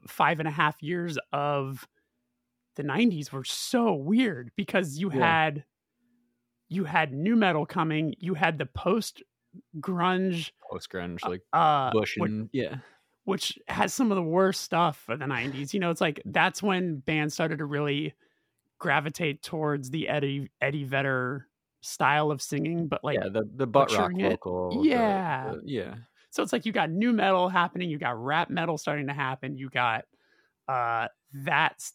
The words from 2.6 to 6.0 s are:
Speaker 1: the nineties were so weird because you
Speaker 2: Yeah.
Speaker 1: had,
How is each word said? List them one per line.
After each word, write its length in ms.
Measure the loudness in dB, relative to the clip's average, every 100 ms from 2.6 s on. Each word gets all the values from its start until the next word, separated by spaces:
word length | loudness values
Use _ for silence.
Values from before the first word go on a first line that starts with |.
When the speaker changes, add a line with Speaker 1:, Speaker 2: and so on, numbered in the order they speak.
| _ -8
Speaker 1:
the 60 |
nineties 480 | -2 2 4 2 -4
were 120 | -8
so 500 | -8 -6 0 2 4
weird 580 | 2 2 2 2 -2 -8 -8
because 420 | 0 0 0 -2
you 120 | -2
Speaker 2:
Yeah. 60 | 4 4 6
Speaker 1:
had, 200 | 2 0 -10 _ _ _